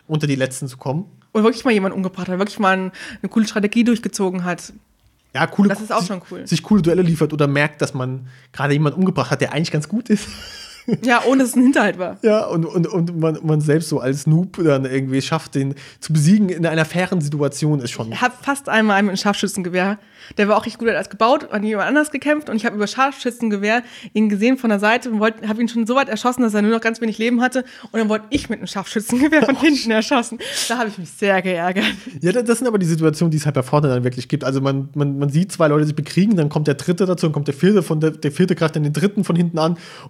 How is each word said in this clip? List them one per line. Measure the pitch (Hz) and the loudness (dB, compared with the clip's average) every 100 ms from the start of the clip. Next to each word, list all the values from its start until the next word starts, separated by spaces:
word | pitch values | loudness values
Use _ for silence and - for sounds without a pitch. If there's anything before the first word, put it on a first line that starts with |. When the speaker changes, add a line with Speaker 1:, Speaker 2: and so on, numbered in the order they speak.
| - | -6
Speaker 1:
unter | 156 151 | -2 0
die | 135 | 0
letzten | 131 131 139 | -2 -4 -10
zu | - | -10
kommen. | 139 143 196 - _ | -6 -6 -6 -14 _
Speaker 2:
Und | 220 | 2
wirklich | 214 233 269 | 2 2 2
mal | |
jemanden | 214 190 190 | 2 0 -2
umgebracht | 185 185 180 | -6 -6 -4
hat, | 180 | -2
wirklich | 208 - | -4 0
mal | 196 | 0
ein, | 190 185 - - 220 | 2 -2 -8 -16 -10
eine | 196 | -4
coole | 226 208 | -2 0
Strategie | 214 202 233 | 0 0 2
durchgezogen | 233 226 214 - 190 180 | 2 2 -2 -4 -2 -2
hat. | 180 170 - - _ _ _ _ _ | -4 -6 -10 -20 _ _ _ _ _
Speaker 1:
Ja, | 135 156 | -2 0
coole | - 202 | 4 2
Speaker 2:
Das | 202 | 2
ist | 214 | -2
auch | 208 | -2
Speaker 1:
si-, | 185 | -2
Speaker 2:
schon | 190 - | -6 -10
cool. | 180 196 | -12 -4
Speaker 1:
sich | 165 | -4
coole | - 214 | 2 4
Duelle | 165 170 | 4 4
liefert | 175 160 151 | 4 2 0
oder | 151 143 | 2 2
merkt, | 143 151 - | 2 0 0
dass | 139 | -4
man | 135 127 131 - - _ | -4 -6 -8 -12 -20 _
gerade | - 139 | -4 -2
jemanden | 143 151 160 | 2 0 2
umgebracht | 185 156 123 | 0 0 -2
hat, | 131 | -2
der | 131 | -2
eigentlich | 143 170 | -2 -2
ganz | 156 147 | -2 -4
gut | 214 - | -4 0
ist. | 214 - | -2 -2
<laughs> | - - - - - - 226 | -14 -16 -18 -20 -12 -4 -2
Speaker 2:
Ja, | 226 240 - | 2 2 4
ohne | 269 | 4
dass | 247 | 4
es | 240 | 4
ein | |
Hinterhalt | 254 302 208 180 | 4 6 2 0
war. | 180 185 | -6 -2
Speaker 1:
Ja, | 226 214 | 2 2
und, | - 170 160 | 2 -2 0
und, | 180 165 | 0 0
und | 180 170 170 | 0 -2 0
man, | 160 156 | -2 0
man | 160 151 | 0 2
selbst | 151 151 160 | 2 2 0
so | 143 | -2
als | 127 139 - | -2 -2 2
Noob | 160 185 - | 2 2 0
dann | 160 139 | 2 2
irgendwie | 131 135 135 135 | 2 -2 0 -2
schafft, | - 160 - | 0 -4 -4
den | 143 135 139 - - | -4 -4 -6 -14 -12
zu | - | -2
besiegen | 156 147 208 196 | 2 6 4 4
in | 170 165 | 0 0
einer | 160 | 0
fairen | 156 175 185 180 | 0 0 -2 -2
Situation, | 143 147 143 139 151 151 | -2 -2 -2 0 0 0
ist | 123 | -2
schon | - 113 | -8 -8
Speaker 2:
Ich | - | -2
hab | 247 247 | -4 -4
fast | - 277 - | -6 -4 -2
einmal | 220 214 196 | 0 2 2
einen | 208 | 2
mit | |
einem | 190 | 0
Scharfschützengewehr. | 208 202 202 202 180 180 190 208 _ - - - | -2 -2 -2 -4 -4 0 -2 -2 _ -20 -8 -2
Der | 202 | 2
war | 208 | 2
auch | 240 | 0
richtig | - | -4
gut, | 226 | -2
hat | 165 | -2
alles | 190 | -4
gebaut, | 202 226 302 - | 0 2 2 0
hat | 208 | -4
jemand | 214 214 180 | -2 -2 0
anders | 277 302 | 0 0
gekämpft | 269 285 302 302 | -2 -2 -2 -2
und | 220 | -4
ich | 226 | -2
hab | |
über | 208 208 | -2 -4
Scharfschützengewehr | 254 269 269 247 233 226 202 208 233 240 - - | 0 -2 -2 -6 -4 -2 -2 0 -2 -2 -14 -6
ihn | 214 214 | 0 2
gesehen | 208 226 262 | 2 2 2
von | 233 | 0
der | 202 | 0
Seite | 208 240 247 | 2 0 0
und | 214 | 0
wollt, | 220 220 208 | 0 -2 -4
hab | 214 | -2
ihn | 233 | -2
schon | 233 220 | 0 0
so | 254 | 0
weit | 269 | 0
erschossen, | 214 247 254 | -2 -2 0
dass | 233 | 0
er | 208 | 2
nur | 208 | 2
noch | 226 | 2
ganz | 226 233 | 0 -2
wenig | 226 208 | -4 -2
Leben | 233 240 | 0 2
hatte. | 254 254 247 - - | 0 0 -6 -10 -8
Und | 220 | -2
dann | 214 | 0
wurde | 214 214 | -2 -2
ich | 277 - | -4 -4
mit | 214 | -8
einem | 180 | -8
Scharfschützengewehr | 202 185 220 208 240 294 302 | -8 -6 -6 -2 2 4 4
von | 277 269 | 4 4
Speaker 1:
<laughs> | |
Speaker 2:
hinten | 311 269 226 | 4 2 2
erschossen. | 220 220 277 233 226 480 - - | 0 2 0 0 -6 -8 -6 -4
Da | 240 | -2
hab | 226 | -4
ich | 202 | -6
mich | 165 | -12
sehr | - 202 190 | -2 0 2
geärgert. | 185 175 175 185 214 202 - 156 | 0 -2 0 0 -2 -4 -12 -4
Speaker 1:
Ja, | 165 | 0
da-, | 226 | 2
das | 233 226 | 2 0
sind | 254 | 2
aber | 208 | 0
die | 170 | 2
Situationen, | 165 160 151 170 | 2 2 2 0
die | 156 | 0
es | 147 | 0
halt | |
bei | 143 | -2
Fortnite | 123 147 147 | 0 2 2
dann | 123 | 2
wirklich | 123 123 - | 0 -4 -4
gibt. | 143 | -4
Also | 127 135 | -2 0
man, | 135 139 139 | 0 -2 -4
man, | 147 143 139 | -2 -2 0
man | 143 | 0
sieht | 147 196 | 0 0
zwei | - 160 | 2 2
Leute | 147 151 | 4 2
sich | 151 | -2
bekriegen, | 147 - 202 196 | -2 0 2 2
dann | 147 | 2
kommt | 156 151 | 0 0
der | |
dritte | 147 - 175 185 | -2 -2 0 0
dazu, | 175 165 | 0 0
dann | |
kommt | 151 147 | -2 -4
der | |
vierte, | 139 180 208 | 0 4 4
von | - 156 | 2 0
der, | 160 | 0
der | 156 147 | -2 -4
vierte | 143 185 | 0 0
greift | 185 160 156 | 2 0 0
dann | |
den | 147 | -2
dritten | 156 196 202 | 0 0 0
von | 185 170 | 0 0
hinten | 175 165 | 0 0
an. | 160 175 - - - | 0 -2 -8 -20 -6